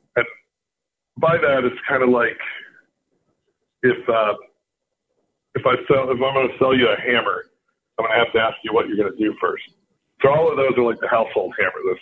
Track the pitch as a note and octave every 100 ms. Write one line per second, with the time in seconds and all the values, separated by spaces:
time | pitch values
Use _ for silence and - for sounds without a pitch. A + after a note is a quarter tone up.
0 | _ - - - _ _ _ _ _ _
1 | _ - - E3+ D3+ C3+ B2 - - C3+
2 | B2+ B2 A#2 - - - - _ _ _
3 | _ _ _ _ _ _ _ _ B2+ A#2
4 | - A2+ G#2+ G#2 - _ _ _ _ _
5 | _ _ _ _ _ B2+ B2+ B2 - C#3
6 | C3 A#2+ C3+ C3+ B2+ - C3 C3 A#2 G2+
7 | B2 A#2+ G#2+ F2+ - _ _ _ _ -
8 | A2+ A2 A#2 A2+ A2+ - A2+ A2 G#2 G#2
9 | G2+ F2 G#2+ - F2+ - - _ _ _
10 | _ - C#3 D3+ E3 C#3+ C3+ B2 A#2+ A2+
11 | F#2+ A#2 A2 A2 F2+ F#2 F#2 - F#2+ F#2